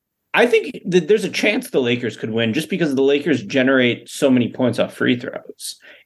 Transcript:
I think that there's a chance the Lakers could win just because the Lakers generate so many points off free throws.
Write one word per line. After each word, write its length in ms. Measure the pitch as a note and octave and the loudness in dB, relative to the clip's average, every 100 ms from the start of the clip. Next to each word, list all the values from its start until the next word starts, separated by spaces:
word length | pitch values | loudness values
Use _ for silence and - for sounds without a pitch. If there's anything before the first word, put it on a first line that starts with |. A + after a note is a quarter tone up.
| _ _ _ | _ _ _
I 120 | E3+ B3 | 2 4
think 340 | A4 D#4 - G3+ | 2 -2 -10 0
that 220 | F3+ D3+ | 0 4
there's 160 | G#3+ | 0
a 60 | F#3 | 0
chance 400 | - C3 - - | -2 0 0 -2
the 100 | D#3 | -2
Lakers 360 | B2 B2 A#2+ - | 0 -2 -4 -6
could 140 | A#2+ | -6
win 220 | A2+ A2+ | -2 -2
just 160 | A#2+ D#3 | -2 -4
because 260 | F3 D#3+ | -2 0
the 80 | C3+ | 2
Lakers 420 | C3+ C#3+ D#3 B2+ | 2 2 0 -2
generate 640 | G2+ C3+ B2+ C3 B2 A2 - | 0 0 2 4 2 0 -8
so 200 | - C#3 | 0 2
many 220 | B2+ A#2+ | 4 2
points 280 | - B2 - | 0 -2 0
off 160 | - | -4
free 220 | - B2 B2 | -2 -2 -2
throws. 580 | B2 - - - - - - - | -4 -12 -14 -16 -16 -16 -20 -18